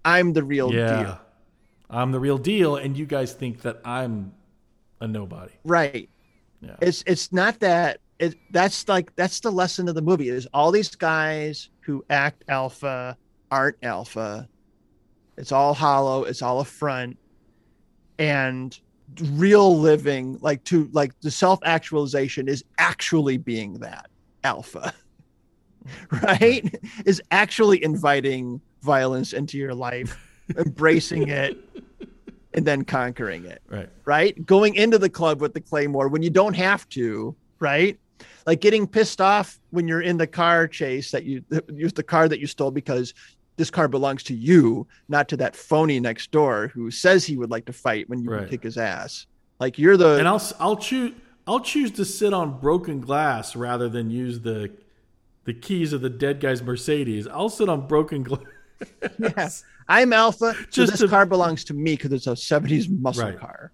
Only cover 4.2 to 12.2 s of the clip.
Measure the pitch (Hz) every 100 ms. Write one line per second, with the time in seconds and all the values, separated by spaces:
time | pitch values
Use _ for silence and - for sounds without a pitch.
4.2 | 95 - _ _ _ _ _ - 113 107
5.2 | 95 85 92 _ 156 170 147 131 - _
6.2 | _ _ _ _ - - 175 - - 180
7.2 | - 180 196 226 196 170 165 - _ -
8.2 | 170 - _ 170 190 - - 190 170 -
9.2 | 185 - 233 185 180 - 180 160 156 180
10.2 | 127 123 127 139 156 202 208 - 165 160
11.2 | 156 156 151 151 - _ - 143 - 147